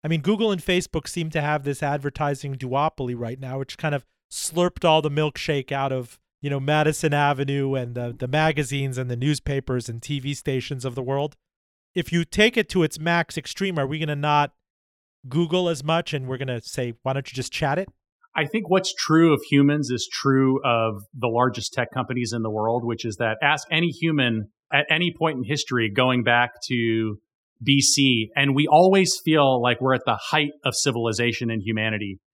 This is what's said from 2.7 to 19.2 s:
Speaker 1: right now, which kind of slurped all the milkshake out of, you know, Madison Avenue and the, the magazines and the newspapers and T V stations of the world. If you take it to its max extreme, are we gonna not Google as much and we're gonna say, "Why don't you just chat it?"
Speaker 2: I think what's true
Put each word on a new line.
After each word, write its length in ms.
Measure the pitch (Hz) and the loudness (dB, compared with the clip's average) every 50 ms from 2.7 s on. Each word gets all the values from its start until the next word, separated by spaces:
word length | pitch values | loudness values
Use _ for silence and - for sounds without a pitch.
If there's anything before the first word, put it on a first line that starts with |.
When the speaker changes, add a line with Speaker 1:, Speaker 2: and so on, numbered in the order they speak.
| 123 139 147 160 _ - 135 123 123 | 0 0 0 0 _ -4 -6 -6 -4
Speaker 1:
right 220 | 117 117 113 117 131 | -6 -6 -8 -8 -10
now, 200 | 135 127 131 139 | -10 -8 -8 -8
which 180 | 135 - - | -8 -10 -10
kind 180 | - - 156 143 | -6 -4 -2 -2
of 100 | 139 _ _ _ _ _ _ | -4 _ _ _ _ _ _
slurped 560 | - - - - 151 170 175 175 - - - | -12 -8 -8 -4 0 0 0 0 0 2 2
all 140 | 170 156 160 | 4 4 4
the 100 | 151 151 | 2 0
milkshake 600 | 143 151 156 151 - - - - 151 139 131 - 143 | 0 0 0 -2 -2 -6 -4 -2 -2 -2 -2 -4 -4
out 180 | 135 135 139 | -2 -2 -2
of, 280 | 131 131 123 117 - _ _ _ _ _ | -2 -4 -6 -8 -14 _ _ _ _ _
you 80 | - 143 | -6 -4
know, 120 | 143 139 | -4 -2
Madison 520 | 135 139 151 151 151 151 151 - - 156 147 | 0 2 2 4 4 2 2 0 0 0 2
Avenue 640 | 143 143 143 143 131 143 135 139 139 139 135 135 | 4 2 2 2 0 -2 -2 -2 -2 0 0 -2
and 200 | 131 123 120 120 | -2 -4 -4 -6
the, 200 | 123 120 120 117 | -6 -6 -6 -6
the 100 | - 127 123 | -8 -6 -2
magazines 680 | 131 151 156 160 151 147 147 117 135 139 139 135 127 | 0 2 2 2 2 0 -2 -2 -2 -4 -2 -2 -4
and 140 | 123 131 123 | -4 -4 -4
the 60 | 123 | -4
newspapers 720 | 120 127 147 151 139 _ - 143 139 131 - 127 123 117 - | -2 0 0 0 0 _ -2 -4 -2 -2 -2 -4 -4 -4 -6
and 120 | 117 117 | -10 -10
T 200 | - - 147 139 | -6 -6 -6 -4
V 120 | 127 139 143 | -4 -6 -8
stations 520 | - - - 135 131 120 - 143 131 123 | -6 -4 -4 -4 -4 -4 -6 -8 -6 -6
of 100 | 135 120 | -6 -6
the 80 | 135 127 | -6 -4
world. 320 | 127 135 139 143 151 - _ _ _ _ _ _ _ _ _ _ _ _ | -2 -2 -2 -2 -4 -6 _ _ _ _ _ _ _ _ _ _ _ _
If 200 | 180 165 - 165 | -4 -4 0 0
you 100 | 170 165 | 0 0
take 320 | _ - 196 214 240 254 | _ 2 4 4 4 4
it 140 | 233 208 - | 2 -2 0
to 140 | - 185 160 | 2 2 2
its 140 | 151 - | 2 0
max 400 | 151 156 170 170 170 165 - - | -4 -2 0 0 0 0 -2 -6
extreme, 400 | 165 139 - - - 190 196 180 | -10 -10 -10 -6 -4 -4 -2 0
are 80 | 156 135 | -2 -2
we 140 | 131 151 156 | -2 -2 -4
gonna 160 | 160 147 147 | -4 -4 -4
not 380 | 143 143 151 147 147 147 143 _ _ _ _ _ _ _ _ _ _ _ _ _ _ _ | -2 0 2 4 4 2 2 _ _ _ _ _ _ _ _ _ _ _ _ _ _ _
Google 400 | 127 120 156 170 156 175 185 180 | -4 0 0 0 2 2 0 2
as 160 | 170 165 135 139 | 0 -2 -2 -2
much 300 | 151 165 170 170 - - | 0 0 0 -2 -2 -6
and 160 | 143 131 127 | -6 -6 -6
we're 80 | 131 | -6
gonna 240 | 123 139 131 123 117 | -6 -6 -6 -6 -6
say, 320 | - - - - 123 120 117 _ _ | -8 -8 -6 -6 -4 -6 -6 _ _
"Why 80 | 131 | -4
don't 180 | 135 139 135 - | -4 -2 -6 -6
you 60 | - | -8
just 160 | 131 123 - | -8 -8 -6
chat 260 | - - 156 139 139 | -4 -2 -2 0 -2
it?" 120 | 170 196 - _ _ _ _ _ _ _ _ _ | -2 -4 -8 _ _ _ _ _ _ _ _ _
Speaker 2:
I 120 | - 156 | -2 -2
think 240 | 143 - 220 196 160 | 0 -2 -4 0 2
what's 240 | 180 190 185 - - | 2 2 2 0 -6
true 400 | - - - 156 160 | -6 0 4 6 6